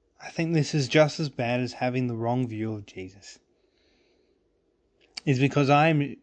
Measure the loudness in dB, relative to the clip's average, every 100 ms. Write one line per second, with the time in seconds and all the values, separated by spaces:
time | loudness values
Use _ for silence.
0 | _ _ -14 -6 0 0 0 0 2 4
1 | 4 2 -8 -4 -2 -2 -4 -4 -4 -2
2 | -2 -2 -2 -2 -2 -4 -6 -8 -12 -16
3 | -16 -18 -20 -20 _ _ _ _ _ _
4 | _ _ _ _ _ _ _ _ _ _
5 | _ -8 -2 2 2 2 4 4 4 2
6 | 0 -6